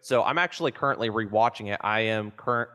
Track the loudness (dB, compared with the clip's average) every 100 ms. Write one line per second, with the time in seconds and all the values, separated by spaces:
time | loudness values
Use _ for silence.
0 | 2 2 2 0 -2 0 -4 0 -2 0
1 | 0 -2 0 2 2 0 -6 -4 0 0
2 | 2 0 -2 -8 -2 -2 -2